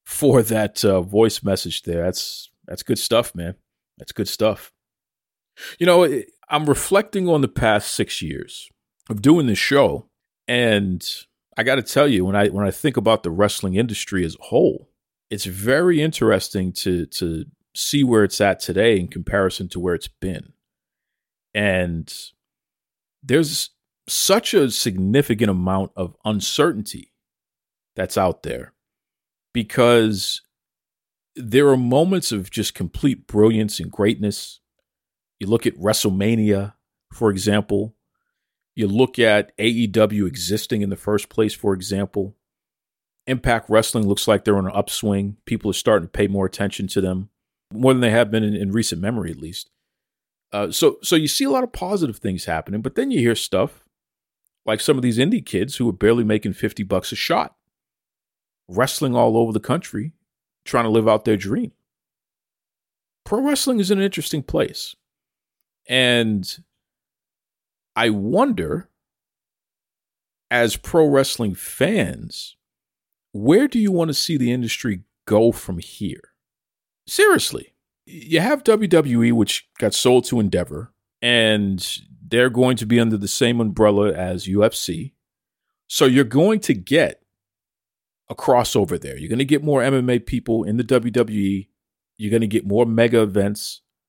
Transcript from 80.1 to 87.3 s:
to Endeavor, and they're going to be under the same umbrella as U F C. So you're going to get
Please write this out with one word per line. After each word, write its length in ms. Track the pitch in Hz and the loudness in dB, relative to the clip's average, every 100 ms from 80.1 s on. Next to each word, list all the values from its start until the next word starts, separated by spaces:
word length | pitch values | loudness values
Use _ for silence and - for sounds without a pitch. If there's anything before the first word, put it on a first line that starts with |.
| 123 | 4
to 160 | - 117 | 4 0
Endeavor, 520 | 101 87 87 73 120 _ _ - | 0 -2 -4 -10 -14 _ _ -6
and 800 | 120 120 110 107 98 92 - - - - - | 0 2 4 2 0 -2 -6 -12 -16 -20 -4
they're 220 | 117 127 | 2 2
going 260 | 117 127 117 | 2 2 2
to 80 | 110 | 2
be 120 | 117 | 2
under 180 | 113 107 | 2 0
the 120 | 98 | -4
same 320 | - 120 120 | 0 0 2
umbrella 520 | 110 107 107 101 104 | 0 2 4 4 0
as 360 | 90 92 92 92 | 0 -4 -6 -2
U 160 | 101 | 2
F 100 | 110 | 2
C. 400 | - - 82 135 _ _ _ _ _ _ _ - | 0 -6 -8 -10 _ _ _ _ _ _ _ -8
So 200 | - 135 | 2 4
you're 180 | 127 | 4
going 340 | 120 131 196 220 | 2 2 2 2
to 140 | - | 0
get 480 | 107 - 151 101 - _ | -2 0 0 0 -4 _